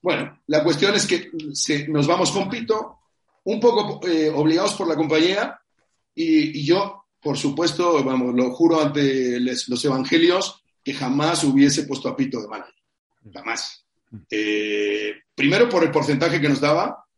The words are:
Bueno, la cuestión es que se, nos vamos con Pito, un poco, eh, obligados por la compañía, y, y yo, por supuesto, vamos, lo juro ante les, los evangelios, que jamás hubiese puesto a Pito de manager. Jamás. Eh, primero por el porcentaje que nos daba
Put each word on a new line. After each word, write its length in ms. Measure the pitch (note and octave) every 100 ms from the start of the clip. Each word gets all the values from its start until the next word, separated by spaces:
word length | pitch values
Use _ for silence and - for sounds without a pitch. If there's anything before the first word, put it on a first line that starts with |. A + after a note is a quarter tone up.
Bueno, 380 | F3+ D#3 - - -
la 160 | D3+
cuestión 320 | D3+ D3 G3 G#3
es 100 | -
que 240 | F3 - E3 D#3
se, 340 | C#3+ - D3 D3
nos 200 | D3+ C#3
vamos 240 | F3+ E3+
con 180 | G3 -
Pito, 480 | A#3+ A3+ A3 G#3+ - _ _ _ _
un 160 | - A3
poco, 460 | A#3 G#3+ D3+ - F3+
eh, 240 | D#3+ D3+
obligados 400 | C#3 D3+ E3 G3
por 140 | - F3
la 80 | D3+
compañía, 640 | D#3+ D#3 E3+ G3 C4 - _ _ _ _ _ -
y, 440 | E3 D#3 D3 D3
y 60 | D3
yo, 400 | F3+ G3 - _ _
por 160 | D3+ C3+
supuesto, 680 | C#3+ C#3+ E3+ D3 F3 D#3+
vamos, 300 | C3+ C3 B2+
lo 160 | B2 B2
juro 300 | B2+ E3 E3
ante 580 | D3+ C#3+ C#3 C3+ B2+ B2
les, 300 | B2+ B2 -
los 160 | B2 D3
evangelios, 760 | C3 C3 E3 E3+ F3+ F#3 - _ _
que 120 | -
jamás 500 | - B2+ C#3 D#3 E3
hubiese 400 | C#3+ C3+ C#3 C#3+
puesto 240 | C#3 C3 C#3
a 80 | -
Pito 260 | C3+ B2+
de 60 | G#2
manager. 260 | G#2+ - _ _ _ _ _ G#2+
Jamás. 520 | F2+ A2+ A2+ - - _ _ _ G#2+ _
Eh, 840 | G#2+ G#2+ G#2+ G#2+ G#2 G#2 G#2 G#2 - _ -
primero 320 | C#3+ F#3+ A#3+
por 160 | F#3
el 80 | E3
porcentaje 480 | D3+ C3+ C3+ E3+ E3+
que 80 | C#3+
nos 120 | C3+
daba 440 | D3 D#3 D#3 - _